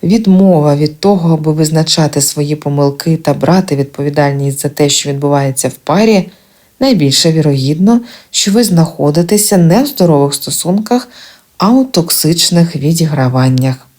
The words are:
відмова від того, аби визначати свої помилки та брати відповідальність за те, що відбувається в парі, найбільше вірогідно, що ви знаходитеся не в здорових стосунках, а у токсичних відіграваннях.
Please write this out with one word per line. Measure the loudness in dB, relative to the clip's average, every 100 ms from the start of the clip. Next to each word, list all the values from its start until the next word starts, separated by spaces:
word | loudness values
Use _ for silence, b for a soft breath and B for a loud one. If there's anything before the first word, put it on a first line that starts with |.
відмова | 0 0 4 4 4 4 2 2
від | -2 0
того, | 0 2 2
аби | 0 0
визначати | 0 0 0 -2 0 0 0
свої | -4 -4 -4 -4
помилки | -4 0 -2 -2 -2 -2
та | -2
брати | -2 0 0 0 -4
відповідальність | -4 -4 -4 0 -2 0 -4 -4
за | -8
те, | -2 -2
що | 0 -4
відбувається | -4 0 0 -2 -4 -6
в |
парі, | -8 -4 0 2 2 -2 B B B B _
найбільше | 0 2 0 0 0
вірогідно, | 2 0 0 -2 0 2 2 -2 B B
що | -6 0
ви | 0
знаходитеся | 2 2 0 0 -2 0 0 0 2 2
не | 4 2
в | 0
здорових | 0 2 2 0
стосунках, | -2 -8 -6 -4 -4 -2 -4 -4 B B B B _
а | 0
у | 2 2
токсичних | -2 -2 -2 -2 0 0 2 0 0
відіграваннях. | -2 0 0 0 0 2 2 2 -2 -4 _